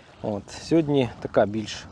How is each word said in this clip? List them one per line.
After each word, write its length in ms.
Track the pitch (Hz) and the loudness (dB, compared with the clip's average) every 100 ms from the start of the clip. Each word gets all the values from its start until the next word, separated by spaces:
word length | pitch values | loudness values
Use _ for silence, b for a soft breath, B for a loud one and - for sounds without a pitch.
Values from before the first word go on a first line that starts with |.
| B - | B -8
От, 280 | 117 101 - | -6 -6 -8
сьогодні 600 | - - 160 147 143 120 - | -16 2 2 4 2 2 -2
така 260 | - 139 104 | -2 2 2
більш 380 | 110 104 - - | 0 -6 -12 -6